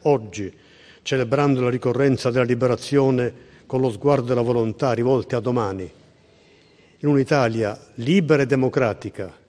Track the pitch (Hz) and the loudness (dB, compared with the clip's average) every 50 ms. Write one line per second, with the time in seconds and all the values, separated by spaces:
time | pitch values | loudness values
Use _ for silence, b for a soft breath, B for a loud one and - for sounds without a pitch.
0 | - 151 143 131 110 104 92 107 101 92 - B B B B B B B B B | 0 2 2 2 0 -6 -10 -10 -10 -10 -12 B B B B B B B B B
1 | B - 143 131 127 117 127 139 147 143 139 127 123 123 123 123 - 127 120 127 | B -4 -2 -2 0 0 0 2 2 2 2 2 0 -2 -2 -2 -2 -2 0 2
2 | 139 139 135 113 - 127 120 131 127 120 123 120 127 123 123 113 - - 143 139 | 2 2 2 2 0 0 0 0 0 0 0 0 0 0 0 -2 -2 0 0 2
3 | 135 131 131 127 123 117 117 B B B B B B - - 127 131 131 110 98 | 2 2 2 0 -2 -4 -6 B B B B B B -6 -4 -2 -2 -2 -4 -2
4 | 127 143 143 135 120 120 127 120 120 120 123 120 113 110 107 - - 135 117 113 | 0 2 2 2 0 0 0 0 0 0 0 0 0 -2 -2 -2 -2 -2 0 0
5 | 120 123 135 127 110 - - 120 104 123 120 123 110 98 95 98 92 82 - - | 0 0 0 0 0 -2 -6 -4 -4 -2 -2 -2 -2 -2 -4 -8 -10 -12 -16 -20
6 | - _ _ _ b b b b b b b b b b b b b b b b | -20 _ _ _ b b b b b b b b b b b b b b b b
7 | - 147 147 139 135 - 156 143 127 117 113 113 110 101 107 - - - - - | -2 0 2 2 2 2 2 2 2 2 0 -2 -2 -4 -4 -8 -14 -18 -14 -8
8 | 117 127 170 202 175 143 156 143 139 123 139 131 131 127 - 143 131 113 101 - | -2 2 2 2 4 4 2 2 2 2 2 2 2 0 0 0 0 0 -2 -4
9 | - - - - 98 90 - - _ | -8 -12 -10 -10 -12 -12 -12 -18 _